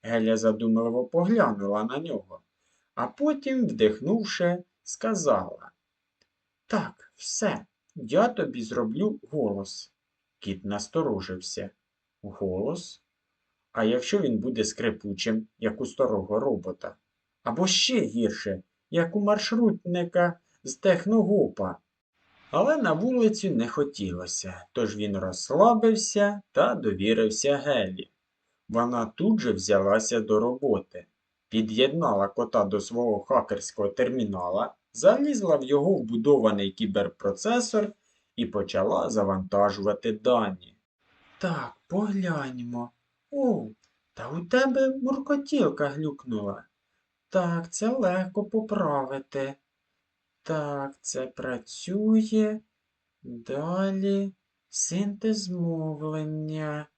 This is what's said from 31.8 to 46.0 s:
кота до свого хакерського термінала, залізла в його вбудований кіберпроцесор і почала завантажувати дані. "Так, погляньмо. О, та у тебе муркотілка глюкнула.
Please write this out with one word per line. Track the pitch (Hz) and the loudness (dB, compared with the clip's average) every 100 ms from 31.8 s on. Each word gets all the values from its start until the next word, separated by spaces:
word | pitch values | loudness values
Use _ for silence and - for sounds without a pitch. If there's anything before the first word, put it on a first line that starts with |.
| 139 160 147 98 98 | 2 4 0 2 0
кота | - 113 117 | -2 0 0
до | 101 101 | 2 -2
свого | 92 120 120 101 | -2 -2 0 0
хакерського | - 127 - 101 - - 101 | 2 2 2 -6 -6 -4 -2
термінала, | - 123 127 107 92 90 98 120 - _ | 0 -2 0 -2 -4 -2 -2 -4 -8 _
залізла | 117 165 247 285 240 190 147 | 4 6 6 2 0 2 0
в | |
його | 131 143 165 | 2 2 2
вбудований | 196 110 113 127 139 110 101 98 | 0 0 0 4 6 6 2 -2
кіберпроцесор | - 110 98 101 - 101 - 214 247 226 220 208 - _ _ _ - | -2 -2 0 -2 -2 -4 -2 0 0 2 0 -2 -6 _ _ _ -6
і | - | -4
почала | 104 98 95 104 90 85 | -4 -2 -2 0 0 0
завантажувати | 107 98 95 92 101 101 98 101 101 117 | 0 0 -2 0 2 2 2 -2 -2 -4
дані. | 107 123 123 104 92 - _ _ _ _ _ _ _ | -2 2 2 0 -6 -16 _ _ _ _ _ _ _
"Так, | 180 151 123 - _ | -6 -4 -8 -14 _
погляньмо. | 180 208 196 180 151 135 123 120 120 123 _ _ _ _ | -4 -2 -2 -2 -4 -6 -8 -8 -8 -10 _ _ _ _
О, | 285 262 208 - 220 _ _ _ | 0 0 0 -4 -16 _ _ _
та | - 120 | -14 -8
у | 160 175 | -8 0
тебе | 254 269 262 262 269 | 2 4 4 2 0
муркотілка | 254 277 - 285 - 285 165 - 143 | -2 -2 0 -2 0 2 2 0 -4
глюкнула. | 143 | -2